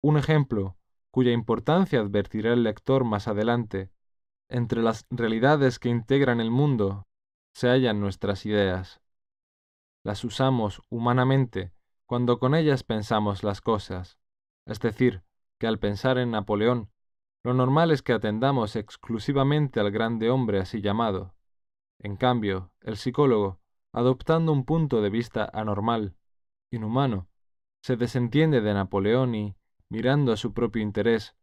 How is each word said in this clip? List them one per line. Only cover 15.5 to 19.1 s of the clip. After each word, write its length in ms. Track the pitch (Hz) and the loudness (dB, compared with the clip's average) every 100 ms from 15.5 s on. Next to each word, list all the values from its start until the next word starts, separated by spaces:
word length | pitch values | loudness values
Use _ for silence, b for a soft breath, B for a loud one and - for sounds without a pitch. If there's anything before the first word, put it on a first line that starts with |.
| _ | _
que 80 | 113 | -4
al 120 | 110 | -2
pensar 380 | 104 101 131 127 | -2 -2 0 0
en 140 | 120 | 0
Napoleón, 600 | 113 98 104 113 123 107 _ _ _ _ _ | -4 -2 0 2 0 -4 _ _ _ _ _
lo 100 | 123 | -2
normal 380 | 127 127 143 170 | 0 2 2 2
es 120 | 143 | 2
que 100 | - | 0
atendamos 600 | 113 110 107 131 139 107 117 | 0 0 0 0 0 -2 -6
exclusivamente 1040 | 104 - - | -10 -16 -8